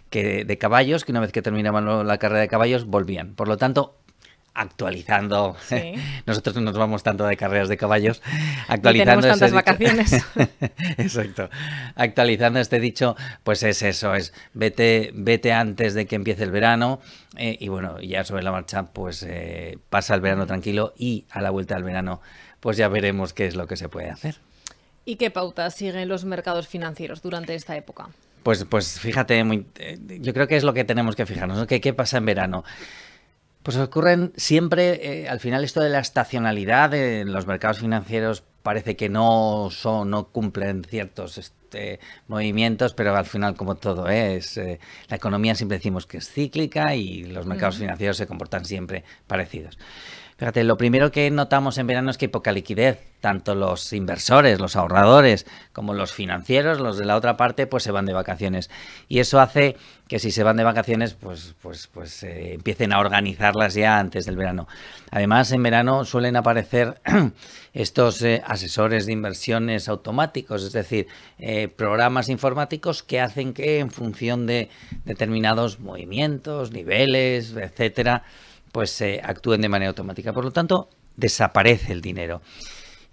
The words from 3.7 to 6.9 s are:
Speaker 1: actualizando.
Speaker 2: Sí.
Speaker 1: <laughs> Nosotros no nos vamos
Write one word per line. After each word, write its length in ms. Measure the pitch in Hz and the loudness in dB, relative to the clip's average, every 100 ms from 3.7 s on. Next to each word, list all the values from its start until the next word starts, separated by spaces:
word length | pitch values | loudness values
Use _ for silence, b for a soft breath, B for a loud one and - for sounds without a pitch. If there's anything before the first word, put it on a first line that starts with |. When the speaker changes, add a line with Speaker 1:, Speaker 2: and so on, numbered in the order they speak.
| 135 135 _ _ _ b b _ | 2 -2 _ _ _ b b _
Speaker 1:
actualizando. 1040 | 120 101 - 95 92 85 104 104 101 98 85 - | -8 -8 -6 -6 -6 0 0 2 2 0 -2 -6
Speaker 2:
Sí. 260 | 123 82 120 143 | -4 -4 -8 -8
Speaker 1:
<laughs> 160 | 135 - | -6 -4
Nosotros 300 | 104 - 117 | -2 -2 -2
no 60 | |
nos 160 | 110 101 | -2 0
vamos 260 | 107 | 0